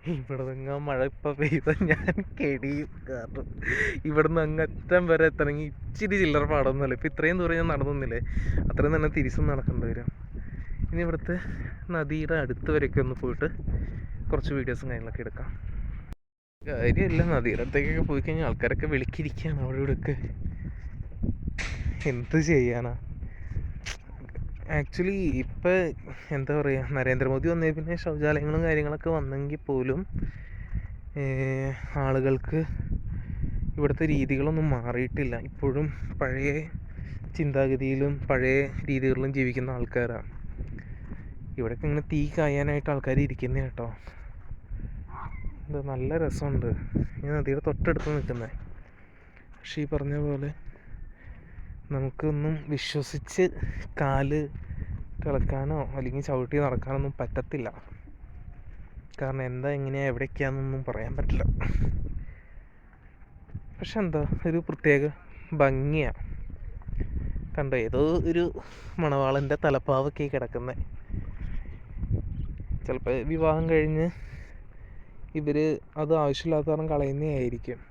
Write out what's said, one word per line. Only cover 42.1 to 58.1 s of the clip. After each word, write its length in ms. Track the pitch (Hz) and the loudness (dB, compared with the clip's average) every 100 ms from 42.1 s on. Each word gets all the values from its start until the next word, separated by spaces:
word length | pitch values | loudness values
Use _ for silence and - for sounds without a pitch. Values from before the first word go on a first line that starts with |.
തീ 80 | 156 147 - | 0 2 2
കായാനായിട്ട് 520 | 151 143 143 147 143 | 2 4 2 0 0
ആൾക്കാർ 220 | 139 131 131 139 | -2 2 4 4
ഇരിക്കുന്നേ 320 | 127 127 131 131 | 0 0 0 -2
കേട്ടോ. 200 | - 117 113 - - - - - - - - - - - - - - - - - | -4 -8 -8 -12 -14 -12 -12 -10 -10 -8 -8 -6 -8 -10 -10 -8 -6 -6 -6 -6
ഇത് 120 | 147 139 | -6 -4
നല്ല 240 | 131 131 160 | -2 0 0
രസമുണ്ട്. 460 | 156 - 143 135 123 - - - - - | 0 0 0 0 0 -2 0 0 0 -2
ഞാൻ 100 | 143 151 | -2 0
നദിയുടെ 260 | 139 139 156 | 0 0 0
തൊട്ടടുത്ത് 380 | 143 - 143 - 147 | 0 2 2 2 0
നിൽക്കുന്നത്. 340 | 135 120 110 - - - - - - - - - - | 0 -4 -6 -8 -10 -14 -16 -20 -20 -20 -20 -20 -20
പക്ഷേ 260 | - - - | -18 -10 -4
ഈ 40 | 147 | 0
പറഞ്ഞ 220 | 151 139 147 147 | 0 0 0 0
പോലെ 240 | 143 143 151 - - - - - - - - - - - - - | 0 -2 -6 -12 -14 -12 -12 -12 -14 -16 -16 -16 -14 -12 -12 -6
നമുക്കൊന്നും 600 | 139 131 - 156 147 151 156 147 | -2 -2 0 0 2 2 0 -2
വിശ്വസിച്ച് 720 | 147 - 151 135 151 - - 185 - - - - - | -4 -2 -2 -2 -6 -6 2 2 2 -2 -4 -6 0
കാല് 400 | 143 135 139 151 147 - - - - - - - | 2 4 4 2 0 -6 -8 -6 -4 -6 -8 -6
തിളക്കാനോ 540 | - 135 - 135 135 156 127 135 | 0 2 2 2 2 0 -2 -2
അല്ലെങ്കിൽ 260 | 127 131 139 | -2 -2 0
ചവിട്ടി 280 | 135 127 147 | 0 2 2
നടക്കാനൊന്നും 480 | 143 127 131 135 139 135 | 2 2 0 -2 -2 -2
പറ്റത്തില്ല. 500 | 127 - 123 147 113 - - - - | -4 -2 -4 -4 -6 -8 -16 -16 -16